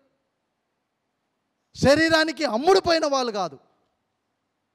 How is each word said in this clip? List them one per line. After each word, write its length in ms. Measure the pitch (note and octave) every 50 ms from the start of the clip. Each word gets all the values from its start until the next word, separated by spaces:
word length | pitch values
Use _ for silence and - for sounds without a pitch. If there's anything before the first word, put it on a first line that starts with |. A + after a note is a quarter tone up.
| _ _ _ _ _ _ _ _ _ _ _ _ _ _ _ _ _ _ _ _ _ _ _ _ _ _ _ _ _ _ _ _ _ _ -
శరీరానికి 680 | - - B3 C#4+ D4+ D#4+ E4 D#4+ D#4 D#4 D#4+ D4+ - D#4
అమ్ముడుపోయిన 600 | B3+ G#3 A3+ C#4+ F4 G4 F#4+ F#4 F4+ E4 D#4+ D#4+
వాళ్ళు 260 | D4 C#4 C4 B3+ A#3+
కాదు, 280 | G3+ G#3 F#3 D#3+ C3+ B2+ _ _ _ _ _ _ _ _ _ _ _ _ _ _ _ _ _ _ _ _ _ _